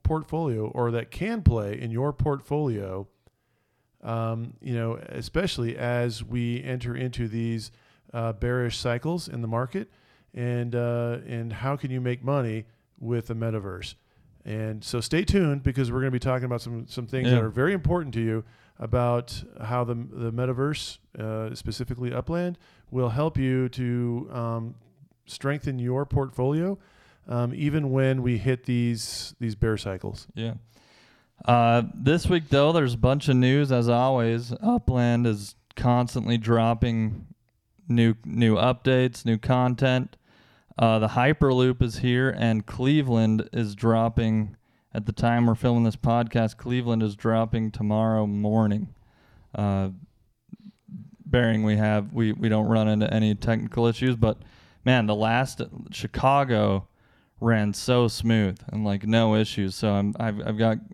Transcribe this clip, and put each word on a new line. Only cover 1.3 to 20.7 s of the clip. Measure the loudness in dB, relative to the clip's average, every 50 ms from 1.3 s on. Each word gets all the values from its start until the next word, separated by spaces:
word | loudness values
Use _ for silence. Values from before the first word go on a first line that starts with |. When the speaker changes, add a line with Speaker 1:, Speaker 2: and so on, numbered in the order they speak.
| -6 0 2
Speaker 1:
play | 2 2 4 0 -4 -6 -8
in | -8 -6
your | -4 -4 -4 -4 -4
portfolio, | -4 -2 -2 -2 -4 -4 -6 -4 -2 -2 -2 -4 -4 -6 -8 -8 -10 -10 -12 _ _ _ _ _ _ _ _ _ _ _ _ _ _ _ _ _ _
um, | -10 -6 -6 -4 -4 -4 -4 -6 -8 -10 -12 -12
you | -8 -6 -4
know, | -2 -2 -4 -4 -6 -10 -12
especially | -10 -10 -10 -6 -2 -2 -2 -2 -2 -4 -4 -4 -4
as | -4 -4 -2 0 0 0 -2 -4 -6 -8
we | -6 -6 -4 -4 -4 -4 -6 -6
enter | -6 -6 -6 -6 -6 -6
into | -6 -6 -6 -4 -6 -6
these, | -4 -4 -4 -4 -4 -4 -6 -8 -12 -18 _ _ _ _ _ _ _ -8
uh, | -6 -6 -6 -6
bearish | -4 -4 -2 -2 0 -2 -2 -4 -4
cycles | -4 -4 -2 -2 -2 -4 -4 -4 -6
in | -8 -8 -8 -6
the | -4
market, | -4 -4 -4 -4 -6 -8 -8 -10 _ _ _ _ _ _ _ _ -10
and, | -6 -4 -4 -2 -4 -4 -4 -2
uh, | -2 -2 -2 -2 -2 -4 -4 -6 -8 -8
and | -8 -8 -8 -8 -8 -8
how | -6 -4 -4 -4
can | -4 -6 -6
you | -6 -4
make | -2 -4 -4 -4 -2
money | -2 -2 0 0 -2 -4 -6 -8 -12 _ _ _ _ _ -12
with | -6 -4 -4 -4 -4
the | -6 -6
metaverse? | -4 -4 -4 -4 -4 -6 -8 -10 -10 -12 -14 -16 _ _ _ _ _ _ _ _ _ -12
And | -10 -8 -6 -6 -8 -8 -10 -8
so | -6 -6 -6
stay | -4 -2 -2 0 2
tuned, | 2 2 4 4 2 0 0 -2
because | -2 -2 0 -2 -2
we're | -2 -2
gonna | -2 -2 -2
be | -2
talking | -2 -2 -2 -2 -2
about | -4 -4 -6
some, | -6 -8 -10 -12 -12
some | -12 -12 -12 -8 -6
things | -4 -2 2
Speaker 2:
Yeah. | 2 4
Speaker 1:
that | 4 2
are | 0
very | -2 0 0 0 0
important | 0 0 0 0 -2 -4 -4 -4
to | -4
you | -2 -2 -2 -4 -6 -8 _ _ _ _ _ -14
about | -6 -2 0 0 2 2 0 0 -2 -6 -10 -14 -14 -14 -16 -12
how | -8 -6 -4 -2 -2
the, | -2 -4
the | -6 -8 -10 -8 -6 -6 -4
metaverse, | -2 -2 -2 -2 -2 -2 -2 -2